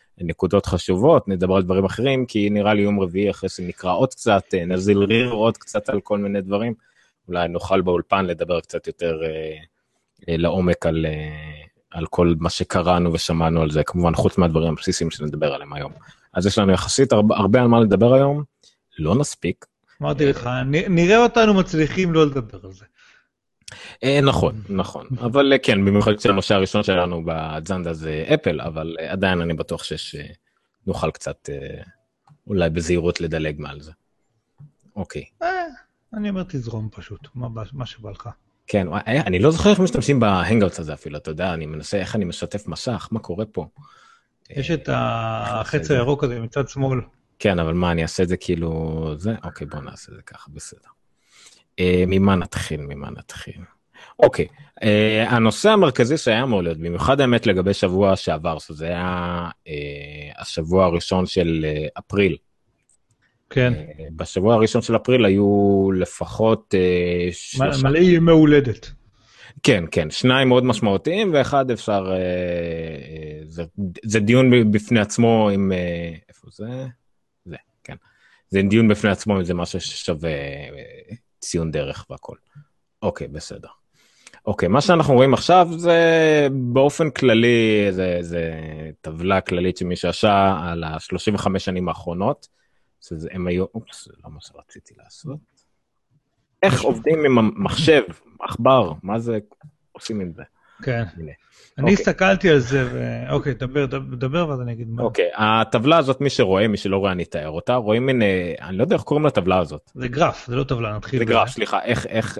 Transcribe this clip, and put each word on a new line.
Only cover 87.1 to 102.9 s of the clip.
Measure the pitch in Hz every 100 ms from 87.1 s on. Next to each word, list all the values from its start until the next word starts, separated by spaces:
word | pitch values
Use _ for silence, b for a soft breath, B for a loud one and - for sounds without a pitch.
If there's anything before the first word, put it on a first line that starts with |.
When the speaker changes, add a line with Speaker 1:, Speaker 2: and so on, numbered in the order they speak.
Speaker 1:
כללי, | - 131 113 120 120 110 107 101
זה, | 92 92 87
זה | 85 85 82 80 78 78 78 -
טבלה | - 82 90 -
כללית | - 90 92 87
שמי | 90 90
שעשה | 90 - 110 98 98 92
על | 87 85
השלושים | 80 78 - 90 -
וחמש | 101 98 95
שנים | - 92 90
האחרונות, | 80 - 87 107 143 - _ _ _ _ _
שזה, | - 80 80
הם | 92 90
היו, | 90 95
אופס, | 113 - - - -
לא | -
מה | 76
שרציתי | - - _ - - _
לעשות. | _ - 156 151 _ _ _ _ _ _ _ _ _ _ _ -
איך | 190 123
עובדים | 113 113 151 160
עם | 143 123
המחשב, | 107 98 95 - 160 147 107 - _ -
עכבר, | - - 123 131 92 80
מה | 92 113
זה | 117 110 - _ 151 _ _
עושים | - - 107
עם | 90 78
זה? | - _ b b
Speaker 2:
כן. | 135 117 107 87
Speaker 1:
הנה. | 78 - b b b b
Speaker 2:
אני | 151
Speaker 1:
אוקיי. |
Speaker 2:
הסתכלתי | 202 - - 190 190 185
על | 147
זה, | 120 135 123